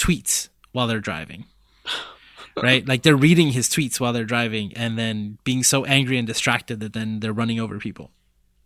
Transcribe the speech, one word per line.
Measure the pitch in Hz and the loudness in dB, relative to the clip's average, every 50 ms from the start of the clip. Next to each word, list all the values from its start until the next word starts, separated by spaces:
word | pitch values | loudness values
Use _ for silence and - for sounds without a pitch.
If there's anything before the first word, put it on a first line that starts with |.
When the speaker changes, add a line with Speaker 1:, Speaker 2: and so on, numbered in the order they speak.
Speaker 1:
tweets | - - 165 - - - - - - - _ _ _ _ | 2 2 2 0 0 -2 -4 -4 -4 -8 _ _ _ _
while | - 127 123 | -4 -2 -2
they're | 113 113 107 | 0 -2 -2
driving, | 101 107 - 80 - - 80 101 - - _ _ _ _ _ _ _ | -4 -6 -6 -8 -8 -12 -14 -16 -18 -20 _ _ _ _ _ _ _
Speaker 2:
<laughs> | - - - - - - - - - - - - - _ - - | -8 -8 -8 -8 -12 -18 -20 -20 -20 -20 -20 -20 -12 _ 0 2
Speaker 1:
right? | 123 131 127 - | 2 2 2 2
Like, | 135 131 120 - | 0 -2 4 6
they're | 160 147 | 6 6
reading | 131 139 165 170 170 165 143 | 8 6 6 8 6 6 4
his | 120 127 117 - | 2 0 0 0
tweets | - 165 143 120 - - | 0 -2 -2 -2 -2 -2
while | 127 120 120 | -2 -2 -2
they're | 117 113 | -2 -2
driving | 110 123 120 120 110 110 107 104 95 - | -2 0 0 0 -2 -2 -4 -6 -6 -6
and | 120 117 117 113 | -6 -4 -4 -2
then | 113 113 113 110 107 104 104 107 - _ | -2 -2 -2 -4 -4 -6 -6 -8 -6 _
being | 131 127 127 | -2 0 2
so | 123 - 147 135 - | 2 2 2 2 2
angry | 135 139 139 131 123 131 | 2 2 2 2 2 0
and | 123 117 | 0 -2
distracted | 110 113 - - 131 120 117 - - 117 104 | -2 -4 -2 0 0 0 0 -2 -6 -8 -8
that | 110 104 - | -8 -8 -6
then | 110 110 110 110 107 | -6 -4 -4 -4 -4
they're | 113 110 107 | -4 -2 -2
running | 117 117 117 117 113 | -2 -2 -2 -2 -2
over | 113 107 104 | -4 -6 -8
people. | 104 - 107 90 - 76 - _ _ _ _ _ _ _ _ _ _ _ | -8 -8 -10 -10 -10 -16 -18 _ _ _ _ _ _ _ _ _ _ _